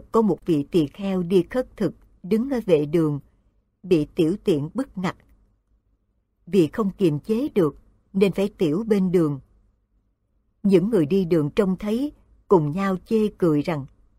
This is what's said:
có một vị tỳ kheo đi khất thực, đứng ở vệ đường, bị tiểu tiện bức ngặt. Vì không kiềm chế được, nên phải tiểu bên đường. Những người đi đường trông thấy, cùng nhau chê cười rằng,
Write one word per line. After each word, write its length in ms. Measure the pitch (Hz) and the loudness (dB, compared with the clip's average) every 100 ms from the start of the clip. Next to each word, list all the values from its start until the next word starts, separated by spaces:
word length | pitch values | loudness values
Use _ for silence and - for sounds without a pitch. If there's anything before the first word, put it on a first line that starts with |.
| - | -2
có 100 | 226 | 0
một 240 | 214 156 - | 0 -2 -2
vị 200 | 156 139 | -2 0
tỳ 160 | 180 143 | 0 0
kheo 360 | - 196 185 | -4 -6 -4
đi 220 | 175 190 170 | 0 0 0
khất 260 | 170 - - | -6 -8 -6
thực, 180 | 175 - _ _ | -6 -6 _ _
đứng 280 | 180 220 269 | -4 -2 -2
ở 100 | 254 220 | -4 2
vệ 200 | 156 147 | 2 2
đường, 340 | 170 156 143 - _ _ _ _ _ | 0 0 -2 -10 _ _ _ _ _
bị 240 | 180 170 147 | 0 0 0
tiểu 220 | - 156 208 | 0 0 0
tiện 260 | - 151 151 | -2 -2 -2
bức 240 | 226 277 - | -8 -8 -6
ngặt. 180 | 180 - _ _ _ _ _ _ _ _ _ _ _ _ - | -8 -8 _ _ _ _ _ _ _ _ _ _ _ _ -2
Vì 220 | 190 151 | 2 2
không 180 | - 196 | 0 -4
kiềm 280 | - 180 147 | 0 -2 -2
chế 300 | - 220 294 | -4 -4 -2
được, 220 | - 156 143 _ _ _ | -2 -2 -4 _ _ _
nên 200 | 190 202 | 0 0
phải 160 | - 196 | 0 -4
tiểu 360 | - 165 160 226 | -2 -2 -2 0
bên 260 | 202 185 | 0 2
đường. 280 | 175 156 139 - _ _ _ _ _ _ _ _ _ _ _ | 2 0 -4 -12 _ _ _ _ _ _ _ _ _ _ _
Những 280 | 202 185 196 | 2 4 4
người 160 | 190 147 | 0 2
đi 180 | 196 | 0
đường 260 | 175 170 147 | 0 0 0
trông 260 | - 190 185 | 0 0 -2
thấy, 360 | 208 226 294 - _ _ _ | -4 -4 -6 -10 _ _ _
cùng 240 | 190 147 | 2 2
nhau 240 | 170 196 185 - | -2 -4 -4 -2
chê 220 | 220 214 208 | -2 -2 0
cười 240 | 175 147 | 0 2
rằng, 240 | 143 156 135 _ _ | 0 -6 -8 _ _